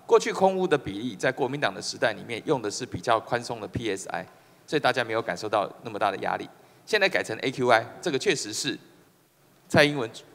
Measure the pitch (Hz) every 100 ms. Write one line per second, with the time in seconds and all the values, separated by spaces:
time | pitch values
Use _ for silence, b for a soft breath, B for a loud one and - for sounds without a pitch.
0 | - 226 240 190 190 190 185 147 107 98
1 | 123 101 135 131 127 143 123 95 - 101
2 | 120 127 98 110 - 139 104 - 123 95
3 | 107 113 - 120 120 117 98 117 113 98
4 | - 87 92 b b b - 151 127 127
5 | 113 113 113 87 107 107 95 - 120 101
6 | 104 95 95 95 101 b b b - 214
7 | 190 135 101 113 139 127 123 113 113 -
8 | - 131 202 151 104 104 143 98 - _
9 | _ _ _ _ _ _ - 165 147 147
10 | 113 - -